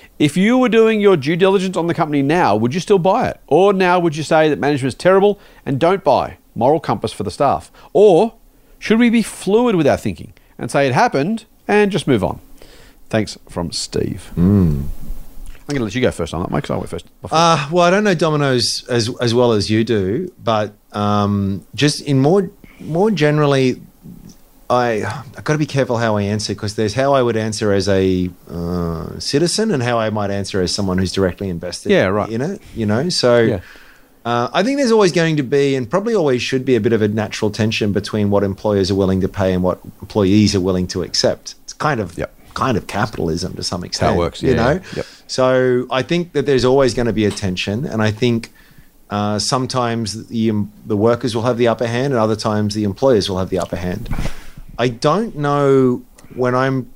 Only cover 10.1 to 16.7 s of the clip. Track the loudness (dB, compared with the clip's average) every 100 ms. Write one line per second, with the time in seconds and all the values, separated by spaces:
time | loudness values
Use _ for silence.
10.1 | -8 -12 -20 _ -12 -4 0 2 2 2
11.1 | 2 -2 -4 -10 _ 0 2 2 0 0
12.1 | 2 0 -4 -14 -20 -20 -20 -20 -20 -4
13.1 | -2 -2 -8 -12 -8 -6 -8 -6 -4 -4
14.1 | -6 -8 0 4 4 4 0 -4 -6 -6
15.1 | -6 -8 -12 -14 -12 -8 -4 -4 0 0
16.1 | 0 -4 -4 -4 -4 -4